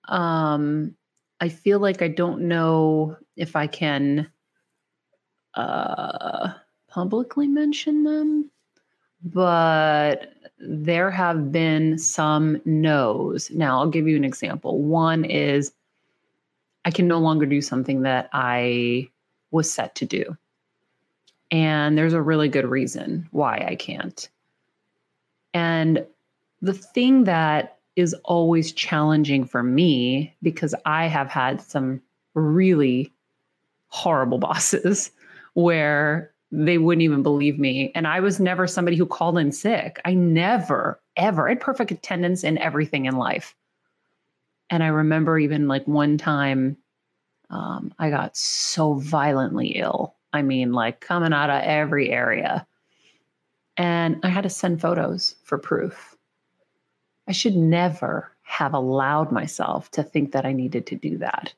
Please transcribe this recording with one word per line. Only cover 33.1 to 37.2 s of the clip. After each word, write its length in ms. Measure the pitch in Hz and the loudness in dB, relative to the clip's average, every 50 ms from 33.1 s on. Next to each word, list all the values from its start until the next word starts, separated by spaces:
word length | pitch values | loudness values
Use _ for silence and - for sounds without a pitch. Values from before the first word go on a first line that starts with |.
| _ _ _ _ _ _ _ _ _ _ _ _ _ _ _ _ | _ _ _ _ _ _ _ _ _ _ _ _ _ _ _ _
horrible 500 | - - - 180 160 135 131 123 123 123 | -12 -4 0 0 2 2 2 0 0 0
<laughs> 100 | - - | 0 -2
bosses 640 | - - - - - - - 180 202 - - - _ _ _ - - - - _ _ | -2 -2 0 0 0 0 0 0 0 0 -4 -8 _ _ _ -20 -20 -20 -20 _ _
where 760 | 175 170 170 165 160 151 147 147 143 151 151 151 170 165 - _ _ _ _ | 2 2 4 4 2 2 2 2 2 2 2 0 -2 -4 -10 _ _ _ _
they 280 | 151 147 156 165 175 165 | -2 0 2 2 4 4
wouldn't 240 | 160 170 170 165 | 4 4 4 4
even 200 | 165 160 147 139 | 4 4 4 2